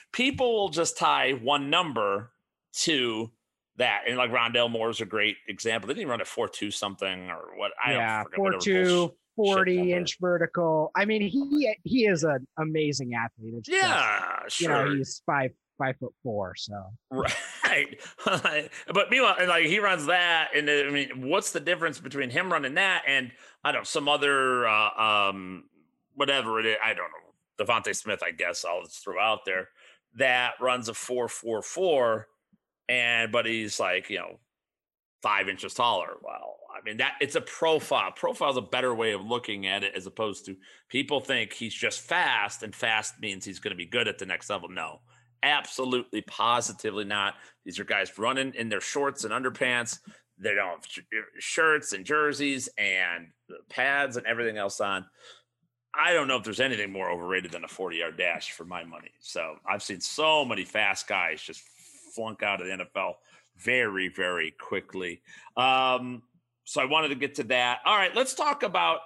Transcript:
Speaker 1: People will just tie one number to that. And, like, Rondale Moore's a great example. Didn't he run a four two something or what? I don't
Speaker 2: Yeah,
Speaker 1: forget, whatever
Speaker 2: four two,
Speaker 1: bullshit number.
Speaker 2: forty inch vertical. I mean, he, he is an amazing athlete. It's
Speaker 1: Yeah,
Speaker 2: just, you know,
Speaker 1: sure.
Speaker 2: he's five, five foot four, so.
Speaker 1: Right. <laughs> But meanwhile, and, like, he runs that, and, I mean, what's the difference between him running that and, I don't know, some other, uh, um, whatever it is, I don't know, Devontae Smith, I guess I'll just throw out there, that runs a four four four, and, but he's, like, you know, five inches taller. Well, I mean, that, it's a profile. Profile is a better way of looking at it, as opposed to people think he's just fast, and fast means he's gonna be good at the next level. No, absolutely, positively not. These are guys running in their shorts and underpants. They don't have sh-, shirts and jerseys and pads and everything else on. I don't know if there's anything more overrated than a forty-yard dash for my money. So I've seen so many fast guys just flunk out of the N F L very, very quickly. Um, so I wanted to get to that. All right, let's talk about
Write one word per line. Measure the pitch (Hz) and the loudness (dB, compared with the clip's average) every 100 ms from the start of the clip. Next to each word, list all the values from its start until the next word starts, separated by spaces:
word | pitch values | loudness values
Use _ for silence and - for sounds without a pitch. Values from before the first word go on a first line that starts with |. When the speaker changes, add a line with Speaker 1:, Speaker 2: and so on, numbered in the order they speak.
| - | -10
Speaker 1:
People | - 254 262 247 | 0 0 2 2
will | 226 196 | 2 0
just | 151 160 - | 0 -2 2
tie | 165 143 131 | 2 4 2
one | 135 113 143 139 | 0 2 0 2
number | 165 175 117 101 98 110 _ _ _ _ | 2 2 0 0 0 -4 _ _ _ _
to | - - 147 123 110 117 _ _ _ _ - | -4 2 2 2 0 -6 _ _ _ _ 0
that. | 123 101 117 | 2 2 0
And, | 123 | 0
like, | 123 | 0
Rondale | 120 117 120 120 | 2 2 2 2
Moore's | 117 113 110 | 2 -2 -2
a | |
great | 107 107 107 101 - | -4 0 0 0 -10
example. | 101 113 113 98 | -6 -2 -2 -2
Didn't | 165 | -6
he | |
run | 175 117 | -2 -4
a | |
four | 95 - 107 | -4 -2 -4
two | - 104 | -2 -6
something | 101 101 95 95 92 92 | -4 -6 -2 -4 -4 -8
or | 82 85 95 | -10 -10 -6
what? | 101 - | -6 -2
I | 123 | 0
don't | 110 | 2
Speaker 2:
Yeah, | 113 110 | 2 0
Speaker 1:
forget, | 107 185 | -2 0
whatever | 196 95 | 0 0
Speaker 2:
four | |
two, | 185 185 | 2 4
Speaker 1:
bullshit | 185 180 170 | 6 4 2
number. | - _ - 202 190 | -2 _ 0 4 4
Speaker 2:
forty | 185 180 180 | 4 4 4
inch | 175 175 - | 2 0 -2
vertical. | 180 175 170 175 165 160 151 | 0 2 2 2 2 4 2
I | 180 208 | 2 2
mean, | 220 | 2
he, | 202 262 277 294 254 214 | 2 0 2 2 2 0
he | - 254 214 | 0 4 6
is | 170 | 4
an | 160 135 127 - | 4 0 -2 -4
amazing | 156 156 151 139 123 | -2 2 0 0 -4
athlete. | 117 117 - 110 117 | -2 -4 -6 -12 -10
It's | 110 | -2
Speaker 1:
Yeah, | 381 370 208 117 101 90 92 | 2 4 4 2 2 0 -4
Speaker 2:
just, | - - | -4 -2
you | 170 | 0
know, | 147 139 | 2 2
Speaker 1:
sure. | 143 | 0
Speaker 2:
he's | 135 - - | -2 -6 -2
five, | 143 131 - _ _ | 0 0 -4 _ _
five | 131 127 | -4 -4
foot | 120 - | -10 -8
four, | 127 104 92 98 | -4 -4 -4 -6
so. | - 101 95 110 _ | -12 -12 -14 -18 _
Speaker 1:
Right. | 131 - - - - - 147 - - - - - | -4 -2 -2 -6 -2 2 2 0 -4 -18 -4 0
<laughs> | 185 180 151 151 - - | 2 2 0 -2 -12 0
But | 185 190 | 2 4
meanwhile, | 247 233 185 | 6 6 6
and, | 180 | 4
like, | 170 160 | 6 4
he | 202 | 4
runs | 202 180 147 | 4 2 4
that, | 180 175 165 151 | 4 6 4 4
and, | 147 147 | 2 4
I | 147 139 | 4 4
mean, | 143 135 127 131 | 0 -2 -4 0
what's | 185 - | 0 0
the | 170 | -4
difference | 147 175 165 139 | 0 0 0 -4
between | - 139 127 | -8 -4 -2
him | 127 185 | 0 2
running | 165 135 | 0 0
that | 156 190 175 - | 2 2 2 2
and, | 139 123 - - _ | 2 0 -12 -20 _
I | - | -2
don't | 120 | -2
know, | |
some | 107 160 143 | -2 -2 2
other, | 147 143 139 131 127 117 | 2 4 4 4 4 4
uh, | 107 107 - 110 104 101 | 4 2 2 4 4 2
um, | 98 92 92 - _ _ _ _ | 0 -8 -12 -16 _ _ _ _
whatever | 135 139 139 113 110 | -2 2 2 2 2
it | 110 | 2
is, | 107 | 2
I | 110 | 0
don't | 98 87 | -2 -6
know, | 80 85 _ _ - | -10 -20 _ _ -6
Devontae | 104 117 104 | 2 2 2
Smith, | 95 107 98 | -4 -4 -2
I | 87 | -4
guess | 78 90 87 | -2 -4 -2
I'll | 85 90 | -4 -4
just | 85 - | -6 -12
throw | - 90 | -8 0
out | 107 107 | 0 0
there, | - 92 92 _ - - _ 117 | -2 -4 -4 _ -20 -20 _ 0
that | 135 123 123 - | 2 4 0 0
runs | 127 127 117 | 0 0 -2
a | |
four | 110 - 123 113 | -8 -4 -2 -2
four | - 113 110 | -4 -4 -4
four, | - - 185 143 120 110 - _ _ _ _ _ - | -4 -2 2 4 4 0 -4 _ _ _ _ _ -2
and, | 123 120 117 113 | 0 2 2 2
but | 117 113 | 2 2
he's, | 113 107 - | -2 -2 -2
like, | 98 92 - | 0 0 -2
you | 95 | -6
know, | 90 90 _ _ _ _ _ _ _ _ | -6 -14 _ _ _ _ _ _ _ _
five | 107 101 98 | 0 2 0
inches | 95 95 | -4 -8
taller. | - 120 101 82 - | 0 2 2 -2 -10
Well, | - - - - - | -12 -12 -12 -16 -16
I | - | -12
mean, | 107 110 | -10 -2
that, | 135 - | -2 0
it's | 139 160 | -2 -2
a | |
profile. | - - 165 156 - 131 95 | -4 0 2 2 4 2 2
Profile | - - - 151 | -2 -4 0 0
is | 127 | 0
a | |
better | 101 127 127 | -2 -2 0
way | 113 113 | 0 0
of | 101 | -2
looking | 104 120 113 101 98 | -2 -4 -4 -4 -2
at | 101 | -2
it, | 98 | -2
as | - 95 | -6 -10
opposed | - 107 95 - | -4 -4 -4 -12
to | 95 - - _ | -16 -16 -20 _
people | 127 135 143 | -4 -2 -2
think | - 127 107 | 0 -2 -2
he's | - 113 | -6 -8
just | - 113 - | -2 -2 -4
fast, | - 170 156 117 104 - | -2 0 2 2 0 -4
and | 110 | -12
fast | - 117 110 107 - | -4 0 0 -2 -8
means | 107 95 | -8 -8
he's | 101 92 | -10 -8
gonna | 104 90 | -8 -8
be | 85 | -4
good | 120 110 | -2 -2
at | 95 | -4
the | 92 | -6
next | 87 - | -8 -4
level. | 101 85 | -6 -6
No, | 90 78 78 _ _ _ _ | -10 -10 -10 _ _ _ _
absolutely, | 135 147 - - 131 123 123 107 | 0 0 -2 -6 0 -2 -2 -8
positively | - - 113 120 117 98 110 101 | -8 0 2 2 0 -6 -6 -6
not. | 101 104 101 - - _ - | -4 -2 -2 -4 -20 _ -14
These | 87 | -12
are | |
guys | 101 107 92 - | -2 -2 -2 -2
running | 113 131 135 | -2 0 -4
in | 123 113 | -4 -4
their | 104 | -4
shorts | - 147 139 - | -2 -2 -2 -2
and | 110 | -4
underpants. | 117 127 110 127 123 117 - - - _ _ | -2 -2 0 0 0 -2 -8 -14 -20 _ _
They | 101 | 0
don't | 101 95 | 0 0
have | 82 - | -4 -12
sh-, | - - 110 101 - | -16 -8 -8 -8 -12
shirts | - - 160 151 - | -6 2 4 4 0
and | 95 92 | -8 -2
jerseys | 151 147 131 143 135 123 - | 0 2 0 -2 -2 -6 -4
and | 101 95 90 85 82 _ _ 90 _ | 0 0 0 -4 -10 _ _ -20 _
pads | - 131 139 139 120 | -2 0 2 0 -2
and | 110 | -2
everything | 117 117 107 | -2 -2 -2
else | 98 - | -4 -2
on. | 101 95 92 _ - - _ _ _ _ _ | -2 -2 -6 _ -20 -20 _ _ _ _ _
I | 151 165 | 0 2
don't | 170 135 | 2 2
know | 127 | 0
if | |
there's | 104 98 | -2 0
anything | 131 113 101 | 0 0 -4
more | 98 90 | -4 -2
overrated | 87 87 92 90 | -2 -2 -2 -2
than | 85 | -10
a | 80 | -12
forty-yard | - 92 82 82 80 | -8 -6 -4 -4 -2
dash | 87 82 - | -2 -2 -6
for | - | -12
my | 85 90 | -10 -10
money. | 82 80 - _ | -12 -18 -20 _
So | - 87 80 78 - | -10 -6 -6 -8 -6
I've | 104 | -4
seen | - 92 | -4 -8
so | - - 156 156 | -6 0 2 4
many | 127 104 | 2 -4
fast | 90 107 101 95 - | -2 0 0 0 -2
guys | 98 87 80 | 0 0 -4
just | - 80 - _ - - - | -10 -16 -20 _ -20 -20 -16
flunk | - 110 101 | -8 -8 -4
out | 104 98 | -2 -2
of | 90 | -4
the | |
N | 95 | -8
F | 90 101 | -8 -4
L | 90 85 _ _ _ _ | -4 -6 _ _ _ _
very, | - 127 113 95 92 | 0 2 2 0 -4
very | 90 90 87 80 | -2 -2 0 -4
quickly. | - - 98 - 95 87 85 _ - - - | -6 -6 -6 -6 -8 -8 -10 _ -20 -10 0
Um, | 131 131 131 127 123 123 _ _ _ _ | 2 4 4 2 -2 -12 _ _ _ _
so | - 143 | -6 -2
I | |
wanted | 135 156 151 | 2 2 2
to | 139 | -2
get | 139 143 | -4 -4
to | |
that. | 117 127 123 123 | 0 2 2 2
All | 170 208 | 4 4
right, | 190 | 4
let's | 220 262 | 2 -2
talk | - 302 285 | 0 0 0
about | 214 180 170 165 | 0 2 2 0